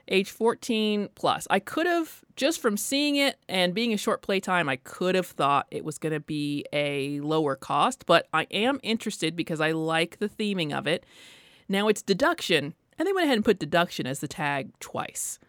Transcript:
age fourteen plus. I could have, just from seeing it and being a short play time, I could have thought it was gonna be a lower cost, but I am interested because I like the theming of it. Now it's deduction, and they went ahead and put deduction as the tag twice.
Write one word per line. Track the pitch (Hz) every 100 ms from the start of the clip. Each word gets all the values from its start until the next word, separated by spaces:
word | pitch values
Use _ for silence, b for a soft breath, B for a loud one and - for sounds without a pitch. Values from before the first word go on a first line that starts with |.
| b
age | 190 196
fourteen | - 220 - - 220 214 208 202
plus. | - 151 - -
I | 196
could | - - 349
have, | 339 320 - _ -
just | 269 330
from | 240 202
seeing | - 277 294 285
it | 277 - -
and | 185 180
being | 180 233
a | 208
short | - 196
play | - 196
time, | 196 180 151
I | 131
could | - - 180
have | 185 175
thought | - 139 143 -
it | -
was | 156 -
gonna | 156 156
be | - 151 147 143 -
a | 147 147 143 139 143
lower | 147 156 147 135
cost, | - 147 202 - -
but | 170 -
I | 156
am | - 190 240 285
interested | - 220 220 - 160 170
because | - 156
I | 156
like | 160 160 160 170 -
the | 214
theming | - 208 190 151
of | 143 139
it. | 170 - B B B B B B
Now | 190 214
it's | 208
deduction, | - 196 302 339 - 156 147 - _ -
and | 349
they |
went | 381 320
ahead | 233
and |
put | 226 190
deduction | 151 170 175 - 127
as | 139
the | 147
tag | - 147 139 123 -
twice. | - - - - - -